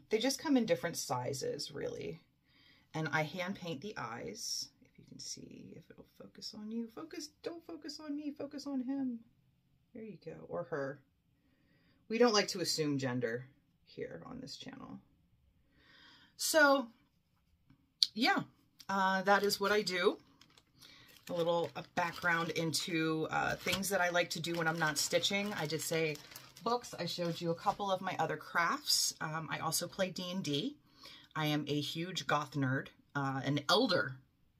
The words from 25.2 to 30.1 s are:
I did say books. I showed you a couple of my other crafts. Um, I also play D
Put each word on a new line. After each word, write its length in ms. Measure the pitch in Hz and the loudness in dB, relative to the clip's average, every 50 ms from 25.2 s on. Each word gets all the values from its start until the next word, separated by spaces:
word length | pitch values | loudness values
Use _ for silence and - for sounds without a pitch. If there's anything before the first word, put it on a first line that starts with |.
| 170 - 202 202 202 208 208 | 4 2 2 0 0 -2 -2
I 120 | - 156 | -2 -2
did 160 | 147 156 151 | -2 -2 -2
say 340 | - - 165 160 160 156 147 147 - - - - - - - - 170 | -2 0 2 2 2 2 0 -4 -8 -14 -18 -18 -18 -20 -16 -8 -2
books. 300 | 233 240 240 240 - - - | -2 -2 -2 -2 -6 -8 -6
I 80 | 170 | -4
showed 360 | 170 - - 175 170 165 - | -4 -2 -2 -2 -2 -2 -2
you 100 | 170 170 | -2 -2
a 40 | 165 | -2
couple 360 | 170 - 208 196 - 208 196 | 0 0 -2 0 0 0 0
of 100 | 190 185 | 0 0
my 140 | 196 185 165 - | 0 -2 -2 0
other 180 | 156 160 156 151 | 0 0 -2 -4
crafts. 760 | - - - 180 170 175 233 294 - - - - - - - - | -6 -2 0 2 2 2 2 0 0 2 2 2 2 2 -2 -4
Um, 280 | 170 160 156 160 160 147 | -6 -6 -4 -6 -4 -4
I 80 | 160 160 | -4 -4
also 280 | 156 156 156 - 175 175 | -2 0 0 0 -2 -2
play 220 | - - 190 | -2 -2 -2
D 220 | 185 | -2